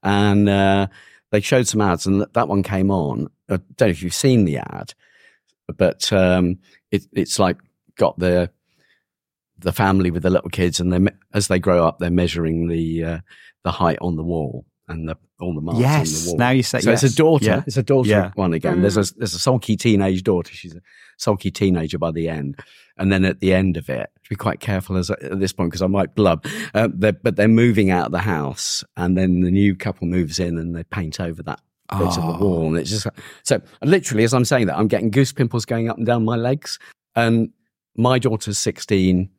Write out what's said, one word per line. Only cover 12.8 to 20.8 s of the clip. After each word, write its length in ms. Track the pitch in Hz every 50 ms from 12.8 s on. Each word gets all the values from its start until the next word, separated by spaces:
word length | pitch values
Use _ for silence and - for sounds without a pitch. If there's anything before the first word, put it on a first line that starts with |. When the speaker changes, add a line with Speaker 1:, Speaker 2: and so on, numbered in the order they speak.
| 82 80 82 82 82
Speaker 1:
uh, 160 | 82 82 82 87 _ - - - - _ _ _
the 80 | 90 85
height 260 | - 92 82 78 -
on 140 | - 90 85
the 80 | 80 80
wall 440 | 85 87 82 76 69 - 64 - _ _ _ _
and 220 | - 82 82 80 80
the, 80 | 80 _ _ _ _ _
all 120 | 90 90 85
the 80 | 76
marks 200 | 76 85 117 117
Speaker 2:
Yes, 400 | 120 135 151 151 139 80 78 80
Speaker 1:
on 40 | 82
the 60 | 87
wall. 80 | 87 -
Speaker 2:
now 120 | 120 123
you 120 | 131 135 123
say 180 | - - 123
Speaker 1:
So 120 | - 110 143
it's 100 | 127 135
Speaker 2:
yes. 100 | 135 117
Speaker 1:
a 40 |
daughter. 280 | - 160 160 165 143 -
Speaker 2:
Yeah. 180 | 110 107 127 -
Speaker 1:
It's 100 | - 117
a 60 | 135 117
daughter 260 | - 143 135 127 104
Speaker 2:
Yeah. 220 | 107 104 92 90 98
Speaker 1:
one 160 | - 95 90 82
again. 300 | 80 - 82 80 87 90
There's 140 | 101 95
a, 40 | 107
Speaker 3:
Mm. 160 | 98 92 -
Speaker 1:
there's 180 | - 123 101 -
a 40 | 90
sulky 380 | - - 131 120 - - 110
teenage 460 | 95 - 123 110 98 98 95 95 92 92
daughter. 300 | - 98 87 85 - -
She's 220 | - - 90 78
a 40 | 87